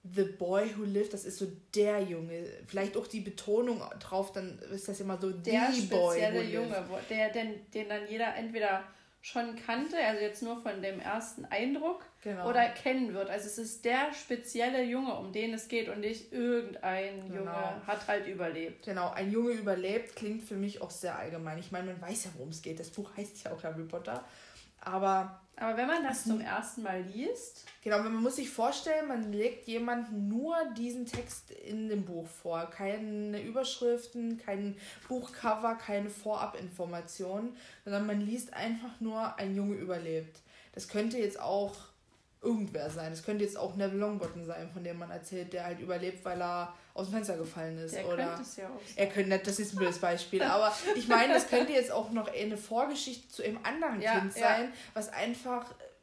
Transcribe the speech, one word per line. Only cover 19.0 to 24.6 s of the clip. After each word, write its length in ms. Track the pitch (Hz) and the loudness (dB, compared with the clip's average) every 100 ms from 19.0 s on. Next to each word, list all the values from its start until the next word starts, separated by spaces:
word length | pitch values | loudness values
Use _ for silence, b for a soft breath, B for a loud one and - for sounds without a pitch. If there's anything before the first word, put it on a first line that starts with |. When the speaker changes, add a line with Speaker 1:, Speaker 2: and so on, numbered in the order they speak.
| 175 | 0
Speaker 1:
ein 200 | - 196 | 0 2
Junge 200 | 220 240 | 4 4
überlebt 640 | 233 202 185 185 220 233 - | 2 2 2 2 0 -2 -6
klingt 260 | 208 220 | -4 -4
für 100 | - 196 | -4 -2
mich 240 | 202 202 | -2 -2
auch 80 | 175 | -8
sehr 260 | - 180 - | -4 -4 -4
allgemein. 420 | - 165 160 160 | -6 -6 -6 -6
Ich 120 | - | -6
meine, 220 | 180 185 | -4 -4
man 80 | 175 | -6
weiß 220 | 170 214 | -4 -4
ja, 60 | 185 147 | -4 -8
worum 120 | 139 | -10
es 120 | 160 | -8
geht. 160 | - 160 | -8 -8
Das 100 | - | -8
Buch 260 | - 202 - | -8 -8 -8
heißt 280 | 202 - | -10 -8
ja 80 | - | -8
auch 100 | 165 | -6
Harry 220 | 165 160 | -6 -6
Potter. 400 | 160 170 - - B B B B | -6 -6 -4 -6 B B B B